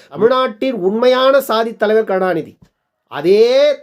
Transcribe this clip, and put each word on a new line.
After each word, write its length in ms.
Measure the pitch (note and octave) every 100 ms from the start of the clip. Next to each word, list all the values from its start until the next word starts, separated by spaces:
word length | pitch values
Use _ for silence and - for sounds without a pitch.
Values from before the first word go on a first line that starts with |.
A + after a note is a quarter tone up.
| -
தமிழ்நாட்டின் 640 | D3 A3 B3+ B3+ G#3 C4
உண்மையான 680 | A#3 F3+ A3 B3 B3+ C4 C#4
சாதி 340 | C4+ A3 A3+ A3+
தலைவர் 280 | G#3 A3
கருணாநிதி. 540 | G#3+ F#3+ F#3 E3 A#2 - _ _ _ _ -
அதே, 640 | B2+ D#3 G#3 A#3 C4 D4 C4+